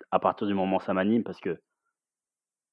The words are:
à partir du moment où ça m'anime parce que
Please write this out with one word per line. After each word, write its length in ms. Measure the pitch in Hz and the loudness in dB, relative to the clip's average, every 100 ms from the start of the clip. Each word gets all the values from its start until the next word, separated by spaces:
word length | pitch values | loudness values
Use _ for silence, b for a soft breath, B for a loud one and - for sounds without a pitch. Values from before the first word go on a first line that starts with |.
| - | -2
à 80 | 95 | 0
partir 280 | 101 - 104 | 0 0 -2
du 60 | |
moment 240 | 98 92 95 | 0 0 0
où 40 | |
ça 120 | - | 0
m'anime 300 | 95 98 117 | 0 2 2
parce 180 | 95 92 | 0 -6
que 180 | 95 82 _ _ _ _ _ _ _ _ _ _ _ | -6 -6 _ _ _ _ _ _ _ _ _ _ _